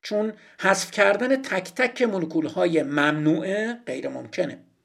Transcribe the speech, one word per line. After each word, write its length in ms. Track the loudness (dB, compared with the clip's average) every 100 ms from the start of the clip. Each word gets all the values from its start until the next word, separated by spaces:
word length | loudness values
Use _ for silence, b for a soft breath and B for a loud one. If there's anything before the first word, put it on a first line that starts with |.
چون 300 | -2 -2 -2 -4 B B
حذف 300 | 0 0 0
کردن 520 | 2 4 4 2 0
تک 320 | 0 -4 -4
تک 280 | -2 -2 0
مولکول‌های 800 | 0 0 -2 -2 -2 0 2 2
ممنوعه 960 | 2 2 2 2 2 2 0 -2 -4 -6 -8
غیر 220 | -8 -6
ممکنه. 500 | -10 -10 -6 -6 -6 _ _